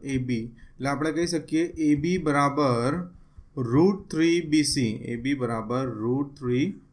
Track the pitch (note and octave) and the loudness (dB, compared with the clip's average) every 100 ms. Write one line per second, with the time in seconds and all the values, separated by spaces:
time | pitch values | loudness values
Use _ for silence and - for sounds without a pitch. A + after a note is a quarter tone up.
0 | C#3 C3 B2 A#2 A#2 - - - C3+ C#3 | -2 -4 -2 -4 -4 -14 -20 -6 -4 -2
1 | D#3 D#3+ E3+ E3+ D3+ D#3 F3 E3 D#3 D3 | -2 0 -2 -2 -2 -2 -2 0 2 2
2 | E3 F#3 D#3 C#3+ C#3+ C#3 C#3 A#2 B2 E3 | 2 0 0 2 2 2 2 2 0 -2
3 | F3 - - - - C#3 A#2 C3 F#3 G3 | -8 -16 -20 -20 -14 -8 0 4 4 2
4 | - D#3+ E3 F3 D#3 D3+ C#3+ C#3 A2+ A2 | -4 0 2 2 2 2 2 2 0 -2
5 | A#2+ A#2 C3 C#3 A#2+ A2+ G#2+ B2 C3 G#2+ | -6 -4 -2 -2 -2 -4 -2 -2 -2 -2
6 | A2+ C3+ C#3+ - B2 B2 F3 - - | 0 0 -2 -4 -2 0 0 -4 -16